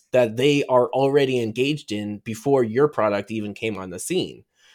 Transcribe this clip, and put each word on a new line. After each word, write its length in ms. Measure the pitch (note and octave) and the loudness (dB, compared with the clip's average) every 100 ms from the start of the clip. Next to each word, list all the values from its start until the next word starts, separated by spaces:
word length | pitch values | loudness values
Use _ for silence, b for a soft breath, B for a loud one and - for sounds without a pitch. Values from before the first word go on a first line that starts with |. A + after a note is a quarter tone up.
| _ | _
that 260 | B2+ A#2+ A2+ | 2 2 2
they 260 | C#3+ C#3+ C3+ | 2 2 2
are 220 | B2+ A#2+ | 2 2
already 520 | C3 C3+ C#3+ C3+ B2+ | 2 2 4 2 2
engaged 520 | A2+ A2+ C#3 D3+ - | -2 -2 -2 -2 -6
in 260 | G#2 G#2 G#2 | -6 -6 -8
before 440 | - A2 C#3+ C3+ | -10 -6 2 2
your 240 | A2+ A#2 D3 | 2 2 0
product 420 | C3 G#2+ G2+ G2+ | 2 0 0 -4
even 240 | A2 G#2 | -8 -8
came 240 | G2 A2 F#2+ | -6 -6 -6
on 140 | F#2 | -8
the 80 | F2 | -10
scene. 440 | - F3+ F2 A1+ _ b b | -6 -4 -4 -10 _ b b